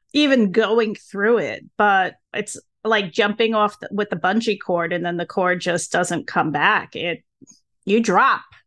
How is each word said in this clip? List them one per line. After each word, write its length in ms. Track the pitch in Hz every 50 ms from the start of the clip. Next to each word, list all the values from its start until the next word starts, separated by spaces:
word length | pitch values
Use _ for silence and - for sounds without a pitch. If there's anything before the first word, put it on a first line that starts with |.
| _ _ -
even 380 | 294 302 277 269 247 214 196 175
going 420 | 226 220 196 220 233 226 233 190
through 420 | - - - - 196 202 220 240 214
it. 260 | 156 117 107 - - - _
But 380 | - 208 208 196 190 185 175 - _ _ _ -
it's 260 | - 208 - - - - _ _ _ -
like 300 | 220 220 214 196 165 -
jumping 420 | - 196 208 208 - 233 220 226
off 240 | 214 208 202 - -
the, 120 | - - 208
with 160 | 202 208 208
the 80 | 196
bungee 400 | 165 - 202 208 226 226 226 202 -
cord, 360 | - - 180 170 170 170 175
and 100 | 175 175
then 140 | 175 175 170
the 80 | 175
cord 340 | - - 202 180 180 180 180
just 320 | - 185 170 175 - - -
doesn't 340 | 180 180 - 175 160 -
come 240 | - - - - 156
back. 460 | 143 147 156 190 214 185 - - -
It, 280 | - - 175 165 160 _ _ _ _ - - _ _ _ _ _ _ _
you 160 | 190 202 233
drop, 420 | 226 220 180 196 254 262 208 - - - - - _